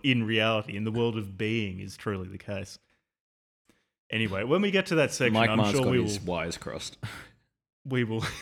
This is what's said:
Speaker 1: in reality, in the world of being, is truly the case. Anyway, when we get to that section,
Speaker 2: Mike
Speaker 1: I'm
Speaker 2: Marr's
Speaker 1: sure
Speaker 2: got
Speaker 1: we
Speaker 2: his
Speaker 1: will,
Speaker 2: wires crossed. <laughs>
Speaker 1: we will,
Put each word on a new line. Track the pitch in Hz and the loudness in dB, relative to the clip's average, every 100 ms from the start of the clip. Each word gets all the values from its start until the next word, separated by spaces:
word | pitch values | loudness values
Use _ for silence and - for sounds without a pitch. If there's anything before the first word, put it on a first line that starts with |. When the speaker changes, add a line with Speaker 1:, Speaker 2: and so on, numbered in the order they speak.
Speaker 1:
in | 139 123 | 0 2
reality, | 110 113 110 110 104 101 | 2 2 4 2 -2 -4
in | |
the | 110 | -2
world | 110 117 113 | 0 0 0
of | 101 95 | -6 -4
being, | 110 117 104 92 | -2 0 -2 -6
is | 98 - | -12 -8
truly | - 98 90 | -6 -4 -6
the | 95 | -12
case. | - 98 98 - _ _ _ _ _ _ _ _ _ _ _ _ - | -8 -8 -8 -16 _ _ _ _ _ _ _ _ _ _ _ _ -4
Anyway, | 110 110 95 | -2 0 -2
when | 117 170 | 2 2
we | 202 | 4
get | 190 190 | 2 2
to | 160 | 2
that | 139 | 2
section, | - 123 | 2 2
Speaker 2:
Mike | 110 117 | 4 4
Speaker 1:
I'm | 110 | 4
Speaker 2:
Marr's | 107 | 4
Speaker 1:
sure | 101 | 4
Speaker 2:
got | 127 | 4
Speaker 1:
we | 127 | 4
Speaker 2:
his | 107 101 | 2 -2
Speaker 1:
will, | 90 | -2
Speaker 2:
wires | 87 82 - | -4 -4 -6
crossed. | - - - - - - - _ | -8 -8 -10 -10 -12 -12 -18 _
<laughs> | _ _ _ _ 139 | _ _ _ _ -4
Speaker 1:
we | 123 | 0
will, | 117 110 - - | 0 -2 -4 -6